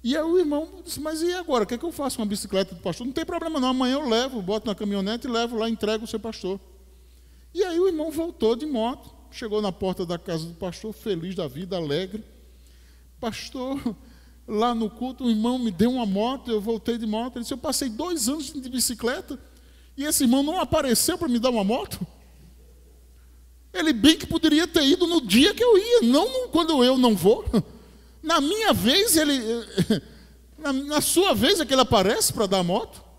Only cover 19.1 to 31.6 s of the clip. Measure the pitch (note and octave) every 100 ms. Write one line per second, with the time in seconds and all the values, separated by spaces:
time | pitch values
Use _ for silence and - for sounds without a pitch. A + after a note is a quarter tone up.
19.1 | D#4 - C#4 - - - - - - D4
20.1 | D4 C4 C4 C#4+ F4+ D4 D#4 C#4 A3 -
21.1 | B3+ E4 A#3+ B3+ A#3 F#3+ B3+ G#4 - F3
22.1 | - - - - - - - - - -
23.1 | - - - - - - F#4 D#4+ A#3+ C4+
24.1 | D#4+ - E4 D#4 D4+ F4 E4+ C#4 F4 E4+
25.1 | E4+ A#3 G#3+ E4 - A#4+ G4 A4+ A#4+ A#3
26.1 | C#4 A4 C5 B4 D#4+ D#4+ D4 B3 C4 B3
27.1 | G3 F3+ A#3+ - G#3+ - - - - -
28.1 | - D#4+ E4 C#4 G#4+ G#4+ G#3+ G3+ C#4+ A4+
29.1 | D#4+ D4+ C4+ A3 A#3 G3+ F#3+ F3 F#3 -
30.1 | - - - - - D4+ C4+ C#4+ D4 -
31.1 | E4 F#4+ A3+ B3+ G4